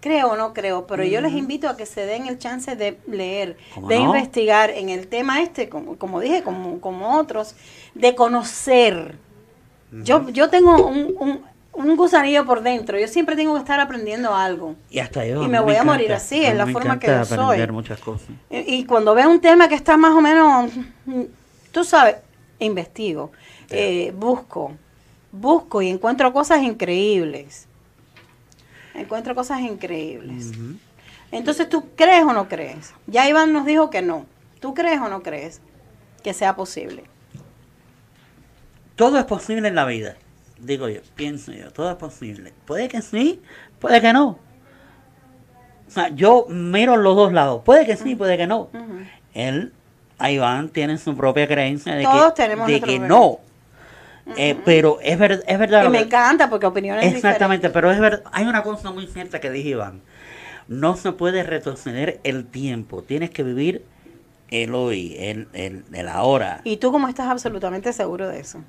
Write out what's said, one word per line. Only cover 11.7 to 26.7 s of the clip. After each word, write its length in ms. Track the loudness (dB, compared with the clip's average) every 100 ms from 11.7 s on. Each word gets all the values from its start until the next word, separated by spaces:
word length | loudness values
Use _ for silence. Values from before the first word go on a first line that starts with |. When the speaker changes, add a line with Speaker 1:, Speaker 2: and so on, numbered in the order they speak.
Speaker 1:
un 220 | -6 0 2
gusanillo 480 | 4 4 2 2 2
por 160 | 0
dentro, 380 | 0 -4 -4 -4
yo 80 | -2
siempre 280 | -2 -2 0
tengo 180 | 0 -2
que 40 |
estar 200 | -2 -2
aprendiendo 560 | -2 -4 -8 -6 -2 0
algo. 400 | -2 -4 -8 -14 _
Speaker 2:
Y 80 | -8
hasta 260 | -6 -6 -6
yo, 160 | -4
Speaker 1:
Y 40 | 0
Speaker 2:
a 20 |
Speaker 1:
me 100 | 0
Speaker 2:
mí 40 |
Speaker 1:
voy 100 | 2
Speaker 2:
me 60 | 2
Speaker 1:
a 40 |
morir 220 | 2 2 0
Speaker 2:
encanta, 180 | -2
Speaker 1:
así, 220 | -4 0 0
Speaker 2:
a 20 |
Speaker 1:
es 40 |
Speaker 2:
mí 40 | 0
Speaker 1:
la 60 | 0
Speaker 2:
me 60 |
Speaker 1:
forma 260 | -2 -2 -2
que 80 | 2
Speaker 2:
encanta 220 | 2 0
Speaker 1:
yo 60 | -2
soy. 80 | 0
Speaker 2:
aprender 260 | 0 0
muchas 280 | -4 -8 -10
cosas. 280 | -10 -12 -12 -20 _
Speaker 1:
Y, 240 | -10 -4 -4
y 100 | 0
cuando 300 | 2 4 6
veo 120 | 6
un 120 | 6
tema 260 | 8 8 8
que 60 | 4
está 220 | 4 6
más 140 | 8
o 100 | 6
menos, 500 | 6 6 6 4 2 -6 -14 -16 -10 -8 -8 -12 _ _ _
tú 120 | -4
sabes, 340 | 2 6 6 4 _ _ _ _
investigo, 720 | -4 -4 -8 -8 -6 -6 -10 _ -20 -20 -10
Speaker 2:
Ya. 80 | -4
Speaker 1:
eh, 360 | -2 -2 -4 -4
busco, 580 | -2 -2 -4 -10 -10 -12 _ _ _ _ _
busco 500 | -6 2 2 2 -4
y 80 | -2
encuentro 420 | -2 -2 2 2
cosas 300 | 2 2 2
increíbles. 1040 | 2